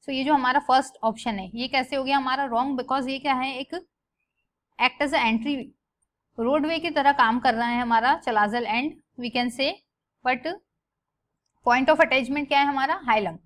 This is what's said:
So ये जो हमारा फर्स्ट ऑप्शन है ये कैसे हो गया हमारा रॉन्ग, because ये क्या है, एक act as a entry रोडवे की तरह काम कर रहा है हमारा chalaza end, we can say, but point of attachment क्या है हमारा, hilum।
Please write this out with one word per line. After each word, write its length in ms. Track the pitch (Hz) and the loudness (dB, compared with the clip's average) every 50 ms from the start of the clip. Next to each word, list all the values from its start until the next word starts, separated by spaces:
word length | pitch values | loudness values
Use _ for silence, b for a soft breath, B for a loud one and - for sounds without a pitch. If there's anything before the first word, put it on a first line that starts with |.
| _ - | _ -6
So 40 | |
ये 120 | 277 262 269 | -4 -4 0
जो 100 | 277 302 | 2 2
हमारा 260 | 277 254 247 254 285 277 - | 2 2 2 0 0 2 4
फर्स्ट 280 | 262 262 262 - - - - | 4 4 4 0 -8 -4 -4
ऑप्शन 340 | 226 220 226 - 247 214 196 | -4 -4 -2 -6 -6 -6 -6
है 120 | 185 180 - | -8 -10 -8
ये 140 | 233 254 262 | -8 -8 -2
कैसे 280 | 285 269 262 262 285 | 0 -2 -2 0 -4
हो 80 | 277 262 | -4 -2
गया 120 | 262 277 | 0 0
हमारा 280 | 277 262 262 254 262 277 | 0 0 0 -2 -2 -2
रॉन्ग, 360 | 262 226 226 254 277 277 247 | -2 0 -2 0 0 -2 -4
because 280 | 247 277 262 277 254 254 | -4 -2 -2 -2 -2 -4
ये 100 | 269 269 | -6 -4
क्या 160 | 269 294 269 | -2 -2 -2
है, 200 | 254 254 269 269 269 | 0 -2 -4 -6 -8
एक 140 | 269 _ 320 359 349 _ _ _ _ _ _ _ _ _ _ _ _ _ _ _ _ _ _ - | -10 _ -10 -12 -12 _ _ _ _ _ _ _ _ _ _ _ _ _ _ _ _ _ _ 0
act 240 | - 190 - - 190 | 0 0 0 0 -2
as 80 | 185 - | 0 0
a 80 | 302 240 226 | 0 0 2
entry 260 | 226 226 226 294 285 262 - - _ _ _ _ _ _ _ _ _ _ _ _ _ - | 0 0 0 -2 -4 -4 -6 -12 _ _ _ _ _ _ _ _ _ _ _ _ _ -4
रोडवे 400 | 226 240 277 311 285 311 330 320 | 0 2 2 2 2 0 -2 -2
की 120 | 320 339 | -4 -2
तरह 220 | 302 311 269 277 | -2 2 2 2
काम 260 | 277 277 247 226 226 247 | 4 4 2 2 2 2
कर 140 | - 262 233 | 2 0 0
रहा 140 | 226 240 240 | 0 -2 -2
है 120 | 240 240 | -2 -2
हमारा 400 | 247 233 226 226 226 254 294 330 | 0 2 2 2 4 2 0 0
chalaza 380 | - - 226 214 208 208 214 240 240 202 214 | 0 -2 2 2 2 2 0 -4 -2 -2 -2
end, 160 | 233 269 311 - - _ _ _ - | -2 -2 -4 -8 -10 _ _ _ -10
we 100 | 247 240 220 | -10 -4 -2
can 160 | 247 240 247 240 | -2 -2 -2 -2
say, 140 | - 269 294 381 - _ _ _ _ _ _ _ _ _ | -2 -2 -2 -4 -6 _ _ _ _ _ _ _ _ _
but 220 | 254 254 254 254 311 370 415 _ _ _ _ _ _ _ _ _ _ _ _ _ _ _ _ _ _ _ _ _ | -2 -2 -2 -4 -8 -10 -10 _ _ _ _ _ _ _ _ _ _ _ _ _ _ _ _ _ _ _ _ _
point 240 | 247 240 254 269 320 311 | 2 2 4 4 4 6
of 60 | 311 330 | 4 4
attachment 440 | - 262 269 262 233 277 294 285 277 | 4 4 0 0 0 -4 -4 -2 0
क्या 120 | 285 277 | 2 2
है 60 | 285 | 2
हमारा, 340 | 285 277 269 262 277 330 381 330 254 | 2 0 -2 -2 -2 -2 -4 0 0
hilum। 300 | 226 214 202 175 160 - _ | 0 0 0 -2 -8 -10 _